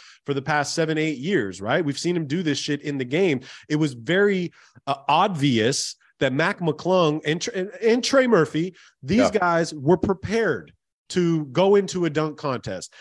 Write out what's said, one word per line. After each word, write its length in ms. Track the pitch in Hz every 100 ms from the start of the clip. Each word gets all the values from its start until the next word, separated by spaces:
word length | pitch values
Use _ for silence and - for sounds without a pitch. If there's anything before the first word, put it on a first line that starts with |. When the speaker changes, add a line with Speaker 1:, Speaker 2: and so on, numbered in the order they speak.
| - _ -
Speaker 1:
for 80 |
the 80 | 139
past 320 | 139 147 139
seven, 240 | 165 160 156
eight 180 | 156 127
years, 460 | 160 180 98 92
right? 200 | 101 160
We've 160 | 147 135
seen 160 | 170
him 120 | 175 143
do 160 | 170
this 160 | 156 139
shit 240 | - 143
in 160 | 151 139
the 80 | 123
game. 340 | 156 190 127 - - -
It 60 | 151
was 180 | 151
very, 580 | 120 113 185 202 190 170 - _ - -
uh, 100 | 135 -
obvious 840 | 156 208 160 139 113 117 143 - - _ _
that 140 | 139
Mac 240 | 135 175 202
McClung 640 | 165 147 170 185 156 151
and 160 | 151 165
Tr-, 120 | 233
and, 160 | 190 196 180
and 240 | 220 240
Trey 220 | - 269 254
Murphy, 480 | 190 143 151 180 - - _
these 160 | 131 214
Speaker 2:
Yeah. 120 | 247
Speaker 1:
guys 420 | 196 175 170 165
were 240 | 151 135 180
prepared 760 | 202 190 - 226 202 107 - _ _ _ -
to 360 | 180 170 165 139
go 300 | 135 196 202
into 280 | 190 180
a 60 | 170
dunk 260 | 147 156 -
contest, 560 | 143 120 110 92 - -